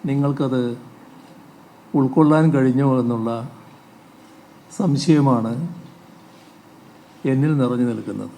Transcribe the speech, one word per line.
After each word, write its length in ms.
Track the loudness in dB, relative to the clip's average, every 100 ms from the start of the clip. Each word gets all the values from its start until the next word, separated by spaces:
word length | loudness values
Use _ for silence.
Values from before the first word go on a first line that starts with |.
| -2
നിങ്ങൾക്കത് 540 | -2 -2 -2 -2 -2 -4 -6 -16 -20 -20 -20 -20 -20 -20 -20 -20 -20 -4 0
ഉൾക്കൊള്ളാൻ 460 | 0 2 4 4 4
കഴിഞ്ഞോ 340 | 4 2 2 2 2
എന്നുള്ള 280 | 0 -2 -4 -6 -10 -16 -20 -20 -20 -20 -20 -20 -20 -20 -20 -20 -20 -6
സംശയമാണ് 760 | -2 0 2 4 4 2 -2 -6 -8 -12 -20 -20 -20 -20 -20 -20 -20 -20 -20 -20 -20 -20 -20 -8 -2
എന്നിൽ 200 | 0 2 2
നിറഞ്ഞു 260 | 0 0 -2
നിൽക്കുന്നത്. 440 | -2 -8 -10 -12